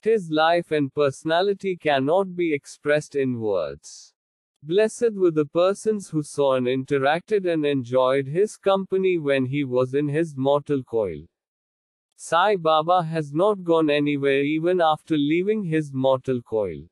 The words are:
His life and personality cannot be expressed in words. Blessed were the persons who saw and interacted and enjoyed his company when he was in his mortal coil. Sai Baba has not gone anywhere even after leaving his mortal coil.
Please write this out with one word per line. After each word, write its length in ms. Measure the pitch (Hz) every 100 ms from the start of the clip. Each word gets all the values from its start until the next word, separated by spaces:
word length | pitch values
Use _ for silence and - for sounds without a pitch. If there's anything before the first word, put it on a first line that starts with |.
His 260 | 214 220 170
life 400 | 156 160 175 170
and 240 | 156 139
personality 800 | 147 143 135 156 165 196 202 196 180
cannot 600 | 156 139 135 175 196 175
be 180 | 170
expressed 640 | 143 - - 147 151 151 143
in 240 | 131 123
words. 720 | 110 95 76 71 - - - _ _ _ _ _
Blessed 520 | 143 180 214 - 240
were 180 | 202 185
the 140 | 156 147
persons 640 | 165 180 202 214 214 185
who 120 | 156
saw 320 | 147 - 139
and 140 | 131 123
interacted 840 | 135 131 143 135 160 - 208 180
and 140 | 165 147
enjoyed 640 | 143 120 127 131 135 135
his 280 | 156 214 -
company 640 | - 196 190 190 190 175
when 280 | 143 139 127
he 180 | 139
was 300 | 139 123 127
in 120 | 139 147
his 300 | 147 165 139
mortal 480 | 135 143 147 143
coil. 420 | 127 117 101 78 80 _ _ _ _ _ _ _ _
Sai 400 | _ - 165 196
Baba 480 | 202 160 156 160 180
has 300 | 160 160 147
not 320 | 147 202 208
gone 260 | 175 165 160
anywhere 520 | 147 147 143 139 135
even 380 | 143 160 165 185
after 360 | 160 156 _ 156
leaving 480 | 143 165 190 220
his 260 | 185 156 151
mortal 480 | 135 135 131 131 127
coil. 460 | - 110 98 76 80